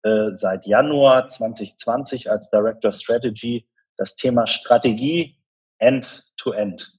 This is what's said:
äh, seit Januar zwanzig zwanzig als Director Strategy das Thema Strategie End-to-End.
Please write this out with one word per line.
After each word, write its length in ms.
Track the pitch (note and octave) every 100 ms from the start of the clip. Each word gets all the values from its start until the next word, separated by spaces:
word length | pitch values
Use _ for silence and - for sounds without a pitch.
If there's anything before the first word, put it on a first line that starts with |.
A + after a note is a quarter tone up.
äh, 260 | G#2+ G#2+ G#2+
seit 340 | F#2+ F#2+ F#2
Januar 640 | G2 G#2+ D3 D3 C#3 C3 B2+
zwanzig 480 | - C3 A#2 G2+ _
zwanzig 540 | - B2 C#3 B2+ G#2+
als 180 | G#2+ -
Director 440 | G#2+ A2 A2 G#2+
Strategy 760 | - - A#2 B2 G#2+ A#2 A#2+ _ _ _ -
das 180 | - -
Thema 300 | B2+ A#2+ A2
Strategie 920 | - - A#2+ B2+ A2 C#3 E3+ D#3 _ _ _ _ _
End-to-End. 1120 | A#2 C3 - - _ - B2+ G#2+ G#2 F2 -